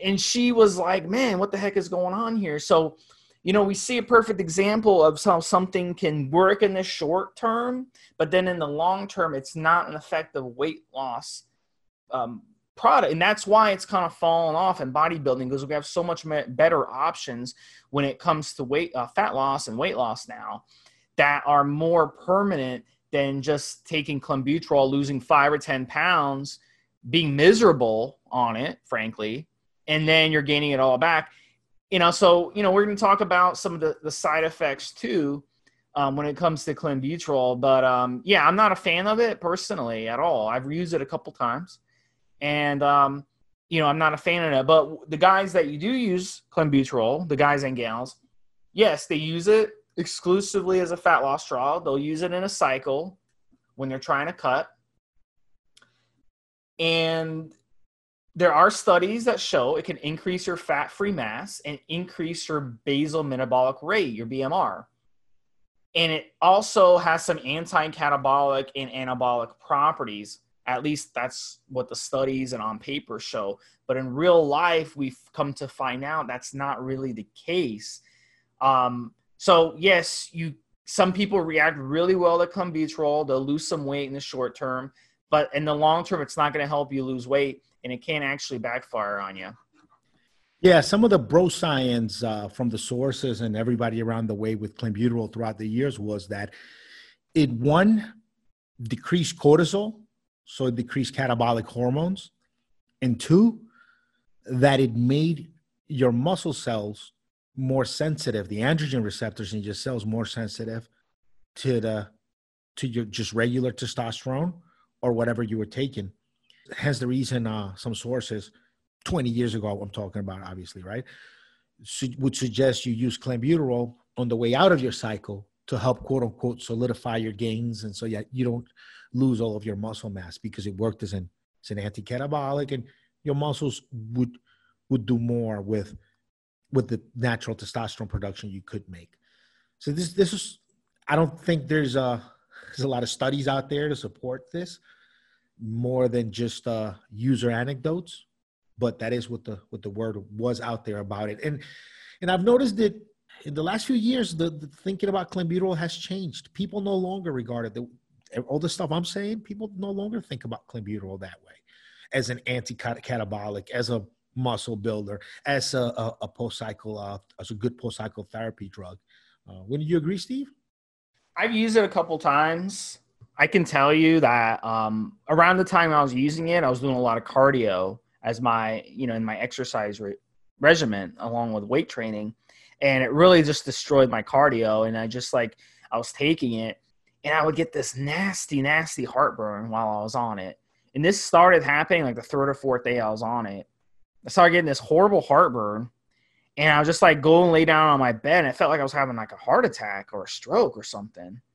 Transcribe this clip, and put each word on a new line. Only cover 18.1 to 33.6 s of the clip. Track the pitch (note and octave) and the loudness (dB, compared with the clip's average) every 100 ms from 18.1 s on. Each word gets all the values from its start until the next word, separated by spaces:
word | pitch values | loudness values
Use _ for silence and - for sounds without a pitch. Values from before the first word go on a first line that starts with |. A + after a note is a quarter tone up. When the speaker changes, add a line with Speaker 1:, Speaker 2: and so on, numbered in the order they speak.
| - | -2
Speaker 1:
comes | F3 D#3 D3 | 0 0 -2
to | - | -10
weight, | B2+ D3 E3+ | -2 -2 -2
uh, | B2+ A#2+ | -6 -4
fat | - - | -2 0
loss | C3 C#3 C#3 - | 0 0 -2 -6
and | A2+ | -4
weight | D#3+ A#2 | -4 -2
loss | A#2+ B2 - | -4 -4 -12
now | A2+ G#2+ G#2+ _ _ _ _ _ - | -14 -12 -12 _ _ _ _ _ 2
that | C#3+ C#3+ | 4 4
are | C#3+ C#3+ | 4 4
more | C#3+ D3 E3 E3+ D3+ | 4 0 2 4 2
permanent | - - F#3+ G3+ D#3+ B2+ B2 _ _ _ | -2 0 2 2 0 -4 -6 _ _ _
than | C#3+ C#3 C#3 | -2 0 -2
just | C3 C#3+ - - - | -2 -2 -2 -14 -6
taking | D#3 D3 C#3+ | -4 -4 -6
clenbuterol, | - C3+ C3 D#3+ - C#3+ C3+ | -2 -2 0 -2 2 2 4
losing | C#3 C#3+ C3+ | 2 -2 -4
five | - D3+ C#3+ | 2 4 4
or | D3 | 2
ten | D#3 C3 | -2 -4
pounds, | B2 D3+ F3 E3+ C#3 C#3 C#3+ - _ _ _ _ B2 | -2 -2 2 2 2 -4 -8 -14 _ _ _ _ -2
being | E3+ D3+ C#3 | 0 0 6
miserable | F3 A3 G#3 C#3+ A#2 A2 C3 _ _ | 6 8 6 6 2 0 -2 _ _
on | B2+ A#2 A2+ | -2 -2 -2
it, | D3+ - - | -6 -8 -6
frankly, | A#2 A2 A2 G#2+ C3 - _ _ _ - | -4 -4 -6 -6 -6 -10 _ _ _ -4
and | D#3 D#3 | 0 4
then | F3+ D#3 | 4 6
you're | D3+ | 2
gaining | C#3 D3 D3 | 2 0 0
it | C3+ | 2
all | C3 B2+ | 2 4
back. | E3 D#3+ - _ _ _ _ _ - | 2 0 -2 _ _ _ _ _ -2
You | F#3 | 2
know, | F3 | 4
so, | E3+ F#3 F3 E3+ | 6 6 6 4
you | G#3 | 0
know, | G3 | 4
we're | G3 G#3 | 4 4
gonna | G3+ | 2
talk | G#3 G3+ | 2 4
about | F#3 F3+ F3+ | 4 4 4
some | - | 2